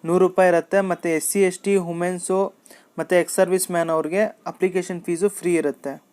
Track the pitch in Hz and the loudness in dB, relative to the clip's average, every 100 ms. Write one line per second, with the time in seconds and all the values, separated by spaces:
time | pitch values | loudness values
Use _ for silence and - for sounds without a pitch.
0 | 165 180 185 185 185 170 160 196 190 170 | 0 2 4 4 4 4 2 0 0 -2
1 | 175 160 - 202 190 180 196 196 170 170 | -2 -2 -2 0 0 0 0 0 0 -4
2 | 175 185 - 190 196 - _ - _ - | -4 -4 -2 -2 -2 -6 _ -20 _ -10
3 | 160 180 165 - 185 185 - 170 165 160 | 0 2 2 0 2 2 0 -2 0 0
4 | 156 180 208 - - - 185 180 180 180 | -2 -2 -2 -4 -14 -4 -2 -2 -4 -8
5 | 175 170 202 - 180 170 147 131 143 131 | -6 -2 -2 -2 -2 0 0 -4 -10 -12
6 | _ | _